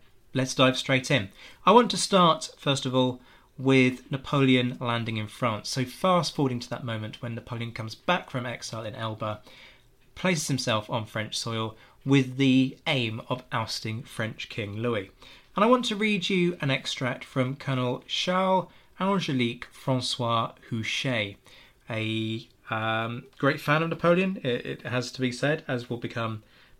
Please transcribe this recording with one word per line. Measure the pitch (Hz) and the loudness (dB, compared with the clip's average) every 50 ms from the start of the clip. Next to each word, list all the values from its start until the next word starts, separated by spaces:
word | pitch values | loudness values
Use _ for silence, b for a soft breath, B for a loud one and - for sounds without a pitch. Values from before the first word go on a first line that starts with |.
| - - - - _ - | -16 -20 -20 -20 _ -6
let's | - 131 131 131 - | -2 -2 -2 0 2
dive | - 131 131 131 | 4 4 4 4
straight | - - - 135 127 127 - | 2 0 0 0 0 2 2
in. | 147 123 101 98 B B B B B B - | 0 0 0 -4 B B B B B B 4
I | 180 | 6
want | 208 247 240 190 | 8 8 6 4
to | - | 2
start, | 180 - - 202 190 180 165 156 156 - - - | -2 0 4 6 6 6 6 4 2 -2 -10 -12
first | - - 147 139 135 - | -4 -2 0 0 0 0
of | 131 123 | 0 2
all, | 131 127 127 123 b b b b b b b _ - | 4 2 2 0 b b b b b b b _ -2
with | 131 131 135 131 127 127 127 - - - | 4 6 6 8 8 6 4 -2 -6 -6
Napoleon | 139 135 - - 151 143 135 131 131 127 123 123 123 - | -8 -6 -4 0 2 4 6 6 6 4 4 0 -2 -4
landing | 127 120 117 117 113 113 113 107 | -4 -2 -2 -2 -2 -4 -4 -4
in | 107 | -6
France. | 104 - - 127 117 107 104 - - | -6 -4 -2 -2 -2 -2 -2 -6 -4
So | - 135 127 | -4 -4 -4
fast | 127 - - - 185 180 180 151 - - | -4 -4 0 2 2 4 4 2 0 0
forwarding | - 143 131 123 117 | 0 0 0 -2 -4
to | - - | -6 -8
that | 123 - | -10 -8
moment | - 117 113 110 107 107 - - | -6 -6 -6 -6 -6 -8 -10 -10
when | - 120 117 | -10 -10 -10
Napoleon | 113 - - 120 117 117 117 | -10 -10 -10 -8 -8 -8 -8
comes | 113 - 110 110 - | -8 -10 -10 -10 -12
back | - _ - 180 185 - - | -6 _ 0 0 0 -2 -6
from | - 127 120 | -8 -6 -6
exile | 123 117 - - - 120 113 117 | -6 -8 -10 -10 -10 -10 -10 -10
in | 107 - | -10 -8
Elba, | 117 113 113 107 107 113 107 107 - B B B B B B B B B B _ _ _ _ - | -6 -6 -6 -6 -6 -6 -6 -6 -8 B B B B B B B B B B _ _ _ _ -8
places | - - 185 180 151 - - | -4 -2 0 0 0 0 -2
himself | 139 123 - 127 113 107 104 - | -2 -2 0 0 0 0 0 -2
on | 139 120 107 | -4 -4 -4
French | - - 113 107 107 - | -4 -6 -6 -6 -4 -6
soil | - - 117 113 113 113 110 b b b b b b - | -6 -4 -4 -4 -4 -4 -4 b b b b b b 0
with | 135 139 139 131 127 127 135 | 4 4 4 4 2 0 2
the | 139 131 131 131 131 135 - - - | 4 6 6 6 4 2 0 -6 -4
aim | 170 151 131 120 113 110 113 - - | -2 0 0 0 -2 -4 -6 -6 -6
of | 135 - - - | -6 -6 -6 -6
ousting | - 120 110 - - - - 113 110 113 | -4 -4 -4 -4 -6 -6 -6 -6 -6 -8
French | 143 - - - 110 110 127 - - - | -10 -10 -8 -6 -6 -6 -6 -10 -12 -10
King | - - 107 101 101 110 | -8 -6 -6 -6 -6 -4
Louis. | 117 120 117 104 95 - B B B B B B B B - | -2 -2 -2 -2 -4 -8 B B B B B B B B -2
And | 185 | 2
I | 208 233 | 4 4
want | 247 - 240 | 4 4 2
to | - 220 | 0 -2
read | 196 220 214 208 202 180 - | 0 0 0 0 0 0 0
you | 196 180 175 175 175 - | 2 2 2 2 0 0
an | 156 135 | -2 -2
extract | 135 139 - - - - 139 120 - - | -2 -2 -2 -6 -6 -4 -4 -4 -4 -6
from | - - - 135 127 127 139 | -10 -6 -2 -2 -2 -2 -4
Colonel | - - 135 135 127 127 123 127 131 - | -6 -4 -4 -2 -2 -2 -2 -4 -6 -6
Charles | - - - - 185 180 185 190 185 190 185 175 b b b b b b - | -6 -4 -2 -2 0 0 2 2 4 2 2 0 b b b b b b -2
Angelique | 180 190 202 190 - - 143 127 123 117 - - - - - | 0 0 2 2 0 0 0 2 2 0 -2 -4 -12 -18 -18
François | - - 139 131 127 123 - - - 123 117 117 113 120 - - - - - | -6 -2 0 0 0 0 -2 -2 -2 0 2 2 2 0 -2 -4 -12 -10 -6
Houchet, | 123 113 107 - - - - 135 127 113 104 101 101 B B B B B B B B B _ - | -6 -4 -2 -2 -2 -2 -2 0 0 0 -2 -2 -6 B B B B B B B B B _ -8
a, | 120 110 110 110 110 110 110 110 113 113 - - _ _ _ - | -4 -4 -2 -2 -2 -2 -2 -2 -4 -6 -8 -12 _ _ _ -6
um, | 113 110 110 113 110 113 113 117 120 123 - - _ - | -4 -2 0 0 0 -2 -2 -4 -6 -8 -12 -14 _ 0
great | 139 135 156 143 | 2 2 2 2
fan | - - 147 156 | 0 2 2 2
of | 165 165 | 2 0
Napoleon, | 165 165 - 170 175 175 190 190 190 - | -2 2 4 4 4 4 2 0 -2 -2
it, | - 131 120 - - | -2 -2 -2 -2 -4
it | - 131 - | -6 -10 -8
has | - 131 120 127 123 - | -6 -4 -2 -2 -4 -4
to | - - | -4 -2
be | 131 123 | -2 -2
said, | 120 - 139 143 156 156 - - | -2 0 0 0 0 -2 -2 -4
as | 131 120 120 - | -6 -4 -4 -6
will | 120 113 | -6 -6
become | - 113 - 120 117 110 110 110 b b b b b b b | -6 -6 -6 -4 -4 -4 -6 -8 b b b b b b b